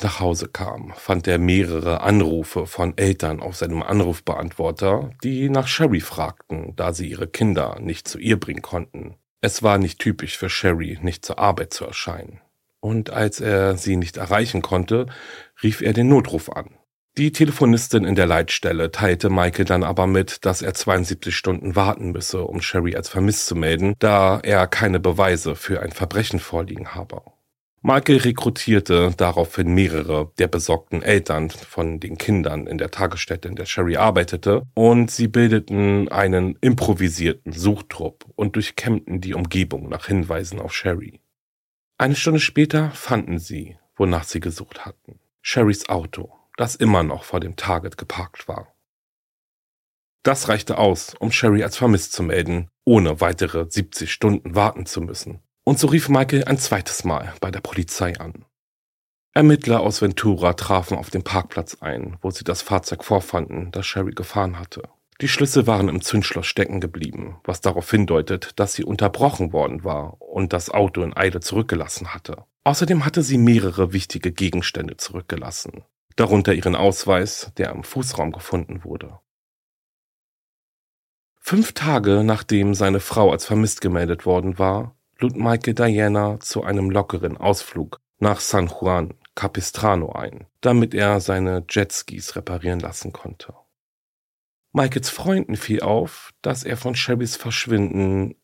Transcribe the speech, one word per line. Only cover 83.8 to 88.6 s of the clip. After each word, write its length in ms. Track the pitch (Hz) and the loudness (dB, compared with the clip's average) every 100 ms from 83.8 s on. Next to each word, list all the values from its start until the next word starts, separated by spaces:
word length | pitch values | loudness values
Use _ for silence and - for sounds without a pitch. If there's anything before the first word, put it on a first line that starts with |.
gemeldet 420 | 95 87 85 87 | -2 0 0 -2
worden 340 | 95 90 92 92 | 0 0 0 0
war, 380 | 95 98 120 _ _ - | 0 0 -4 _ _ -4
lud 180 | 127 127 | -2 0
Michael 380 | 117 113 - | 0 0 0
Diana 640 | 110 120 107 104 104 104 107 | 0 2 4 2 2 0 -4
zu 240 | - - | -6 -6
einem 240 | - 98 95 | -2 -2 0
lockeren 480 | 98 98 87 - - | 0 0 -2 -4 -2
Ausflug 640 | 95 98 - 85 78 - _ - | 0 0 -2 -8 -8 -10 _ -2
nach 200 | 104 104 | 0 0
San 280 | - 101 | 0 0